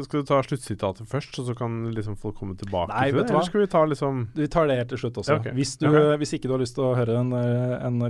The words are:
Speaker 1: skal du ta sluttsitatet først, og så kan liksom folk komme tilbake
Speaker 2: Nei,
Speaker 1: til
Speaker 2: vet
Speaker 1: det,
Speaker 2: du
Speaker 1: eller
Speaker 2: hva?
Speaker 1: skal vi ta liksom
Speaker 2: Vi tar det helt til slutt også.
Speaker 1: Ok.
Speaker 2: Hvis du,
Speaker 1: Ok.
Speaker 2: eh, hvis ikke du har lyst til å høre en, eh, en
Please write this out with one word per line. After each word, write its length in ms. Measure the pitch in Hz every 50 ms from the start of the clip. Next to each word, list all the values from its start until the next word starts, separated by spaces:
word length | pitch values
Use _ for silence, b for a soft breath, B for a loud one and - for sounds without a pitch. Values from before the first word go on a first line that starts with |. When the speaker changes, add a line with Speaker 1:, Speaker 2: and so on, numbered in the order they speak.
| 143
Speaker 1:
skal 180 | - - 151
du 40 | 143
ta 140 | 135 147 139
sluttsitatet 640 | 127 - 151 131 - - 110 - - 98 92 - 117 107
først, 320 | - 139 143 - - -
og 60 | 127 123
så 80 | 120 120
kan 340 | 127 117 117 117 113 117 113
liksom 240 | 113 104 107 104 104
folk 180 | - 110 101 -
komme 160 | - 95 95 95
tilbake 300 | - 98 98 90 87 82
Speaker 2:
Nei, 200 | 104 113 135 139
Speaker 1:
til 40 | 139 139
Speaker 2:
vet 20 | 139
Speaker 1:
det, 40 | -
Speaker 2:
du 60 | 208
Speaker 1:
eller 100 | 151 170
Speaker 2:
hva? 20 |
Speaker 1:
skal 160 | 180 160 208
vi 60 | 208 190
ta 180 | - 170 156
liksom 420 | 156 147 - 151 139 135 131 120 110 -
Speaker 2:
Vi 140 | - 147 147
tar 200 | - 170 160 147
det 100 | 135 123
helt 120 | 120 123
til 80 | 131 117
slutt 200 | - 120 120 -
også. 220 | 101 - 147 151
Speaker 1:
Ok. 120 | 113 - 120
Speaker 2:
Hvis 240 | 127 143 135 - -
du, 100 | 156 151
Speaker 1:
Ok. 80 | 151
Speaker 2:
eh, 220 | 151 151 147 147 151
hvis 160 | 147 135 -
ikke 140 | 147 - 127
du 80 | 131
har 40 | 131 131
lyst 120 | 120 -
til 80 | - 135 127
å 80 | 127
høre 240 | 123 120 113 113 120
en, 140 | 123 127 123
eh, 520 | 123 120 120 120 120 123 127 123 - -
en 140 | 127 123 120 120 120